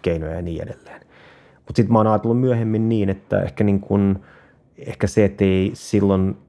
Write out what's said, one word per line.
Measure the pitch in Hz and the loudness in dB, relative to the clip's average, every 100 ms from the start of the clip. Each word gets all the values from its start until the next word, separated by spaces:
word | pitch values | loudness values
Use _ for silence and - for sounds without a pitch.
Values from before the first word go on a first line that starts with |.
keinoja | - 85 78 | -2 -4 -6
ja | 82 | -8
niin | 90 82 | -8 -8
edelleen. | - - - - _ _ - - _ _ _ | -10 -14 -20 -20 _ _ -20 -20 _ _ _
Mut | - | -2
sit | 104 | 2
mä | 113 | 4
oon | 107 | 4
ajatellut | 107 113 120 | 2 0 0
myöhemmin | 127 117 113 110 113 | 0 0 0 0 0
niin, | 113 98 | 0 0
että | 98 _ 101 | -4 _ -2
ehkä, | 95 - | -2 -2
niin | 107 98 | 0 0
kuin, | 101 101 98 98 - - _ _ _ - | 0 0 2 0 -6 -20 _ _ _ -20
ehkä | - - 101 | -16 -6 -2
se, | - | 2
ettei | 104 - 98 95 95 | 2 2 2 2 0
silloin | - - 104 98 95 95 - | -4 -2 0 2 2 0 -4